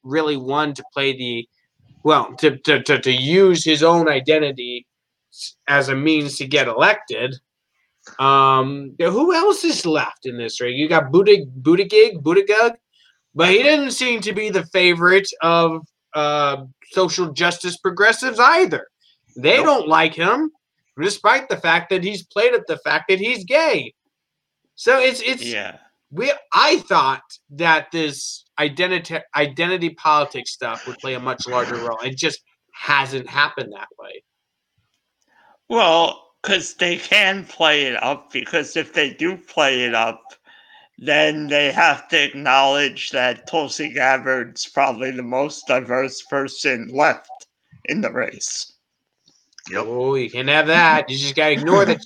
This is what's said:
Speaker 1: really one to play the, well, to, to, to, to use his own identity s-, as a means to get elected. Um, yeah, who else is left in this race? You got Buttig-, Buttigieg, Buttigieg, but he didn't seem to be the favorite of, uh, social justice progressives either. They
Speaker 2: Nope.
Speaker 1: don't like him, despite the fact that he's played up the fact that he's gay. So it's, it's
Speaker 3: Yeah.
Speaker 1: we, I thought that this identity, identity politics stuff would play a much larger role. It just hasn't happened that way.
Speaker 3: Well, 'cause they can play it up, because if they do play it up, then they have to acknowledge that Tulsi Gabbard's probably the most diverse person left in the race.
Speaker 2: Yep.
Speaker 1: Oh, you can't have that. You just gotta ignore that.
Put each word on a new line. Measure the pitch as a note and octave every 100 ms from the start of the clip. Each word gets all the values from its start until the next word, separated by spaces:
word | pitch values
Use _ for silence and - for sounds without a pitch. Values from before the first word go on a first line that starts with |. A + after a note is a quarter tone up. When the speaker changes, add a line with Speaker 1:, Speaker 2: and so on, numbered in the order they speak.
Speaker 1:
really | C3 D#3 D3+ C#3
one | B2+ C#3+ D3+
to | C#3 -
play | C#3 C#3 C3
the, | B2 A#2 A#2 _ _ _ _ _
well, | D#3 D3 A2 -
to, | D3+ C3
to, | - D3
to, | - C3
to | C3
use | B2+ C3+ F#3 F#3+ E3+
his | D#3+ D3+
own | D#3+ E3+ D#3+
identity | C3+ C3 D#3 C#3+ B2+ B2 B2 - _ _ _ _
s-, | - - - -
as | C#3 C3
a | C3+
means | D3+ D#3 C#3+ -
to | C3+
get | C#3+ A#2+
elected. | A2+ F3+ - - A2 B2+ C3 _ _ _ _ _ _ - -
Um, | C3+ C#3 C3+ C3+ C3 C#3 C#3 -
yeah, | E3+
who | G#3 E4+
else | E4 G4+ F#4
is | E4+ - E3+
left | D3+ A#2 - C3
in | A#2+
this | A2+ -
race? | B2 B2+
You | D#3
got | E3 C3+
Buttig-, | E3 G3+ G3 C3+ C3
Buttigieg, | C3+ F3 F#3 G#3+ A3+ F3
Buttigieg, | C#3+ F3+ G3 G#3+ A#3 A#3 _ _ _ _ _
but | C#3 F3+
he | G3+
didn't | C#4 D4+ C4+
seem | - B3+ A#3
to | G3+
be | G3+ G#3+
the | F#3+ E3
favorite | F#3+ F3+ E3+ F3 F#3+ G3 -
of, | E3 E3+ E3 D#3+ D3+ _ _
uh, | D3+ D3 D3 C#3+ C3+ C3 _ _
social | F#3+ F3+ F#3 E3+
justice | C3+ F3 E3+ F3+ F3
progressives | F#3+ F3+ G#3+ A3+ B3+ A3
either. | B3+ E4+ F4+ D3 - _ _ _ _ B2
They | C#3+ F#3+
Speaker 2:
Nope. | -
Speaker 1:
don't | A3 D#3
like | D#3+ D#3+
him, | D#3+ F3 B3+ D#4 - _ _ _ -
despite | F#3 G3 G#3 B3+ C4+
the | F3+
fact | E3 E3+ E3+
that | F#3
he's | F#3 G3
played | - G3+ A#3+
up | A#3 -
the | D#3
fact | D3+ D#3 D#3
that | F#3+
he's | A3 A#3
gay. | F3+ C#4+ D#4+ F3+ A2+ - _ _ _ _ _ _ _ -
So | - C4
it's, | B3+ B3
it's | A#3 C4
Speaker 3:
Yeah. | A#2 A2 G2 - _ _ _
Speaker 1:
we, | D3+ C4+ C#4 -
I | F3 C#4+ F4+ -
thought | F3 C3+ B2+ - - _
that | C#3+ E3 D#3 -
this | E3 D3+ C3+ - - _ -
identity, | D3 C3+ F3+ F3 E3 E3 - C#3+
identity | D3+ C3 E3+ F#3 E3+
politics | D3 D#3 D3+ C#3 C3 -
stuff | - A#2+ A2+ B2+
would | A#2+
play | C3+
a | B2+
much | B2+ B2 B2
larger | B2 A#2 A#2+
role. | A#2 A2+
It | B2+ C3
just | D#3+ - _ _ _
hasn't | - - C#3+ C3+ C3+ A#2
happened | C3+ D3+ C#3+ A2
that | G2+ G#2 _
way. | G2+ - _ _ _ _ _ _ _ _ _ _ _ _ _ _ _
Speaker 3:
Well, | A#3 F3+ E3 E3 - _ _
'cause | - F#3+ -
they | - F3 E3+
can | - G3+ F#3+ G3
play | E3 - D#3+ D3 C3+
it | A#2
up, | B2 C#3+ -
because | C3+ - E3 C#3+ E3
if | D3
they | E3+ C#3
do | - E3 F#3
play | - - C#3+ B2+
it | B2
up, | A#2 A2+ A2+ - - _ - _ _ _ _
then | B2+ D3+ D#3 D3+ D3
they | D3 C#3+
have | C3 E3+ C#3 -
to | D#3+
acknowledge | C#3+ C#3 C#3+ C3 C#3 C#3+ C#3 G#2+ -
that | C3+ B2+ A#2+ -
Tulsi | D#3+ C#3 - D3
Gabbard's | B2 C3 C3 C3 C3 A#2+ - -
probably | - C#3 A2+ C3
the | B2+
most | A#2+ B2+ D3 - -
diverse | C3 B2 B2+ C3+ -
person | - C#3 C3+ - C#3+ B2 A#2
left | C3 D3+ - - - - _ _ _ -
in | -
the | -
race. | B2 - - - - - _ _ _ _ _ _ _ _ - -
Speaker 2:
Yep. | F#2+ A2
Speaker 1:
Oh, | B2 C3
you | C3+ B2+
can't | A#2+ C3+
have | D3+ D3+
that. | E3+ E3 D#3 C3
You | C3+
just | C#3+
gotta | C#3 D3+
ignore | C#3+ D#3 G3
that. | G3 D#3+